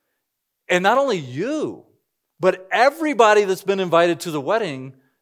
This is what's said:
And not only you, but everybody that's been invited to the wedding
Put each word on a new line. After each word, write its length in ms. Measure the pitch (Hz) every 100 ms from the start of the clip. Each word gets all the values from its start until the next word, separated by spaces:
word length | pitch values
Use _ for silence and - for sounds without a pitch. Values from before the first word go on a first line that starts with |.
| _ _ _ _ _ _ -
And 140 | 180
not 160 | 190 254
only 200 | 277 190
you, 640 | 131 127 220 311 160 90 - _ _ _ _ -
but 260 | 180 180 -
everybody 720 | 185 262 320 311 233 214 214
that's 180 | 196 185
been 180 | - 196
invited 400 | 185 165 175 170
to 100 | 175
the 100 | 151
wedding 540 | 135 220 190 135 131 - _ _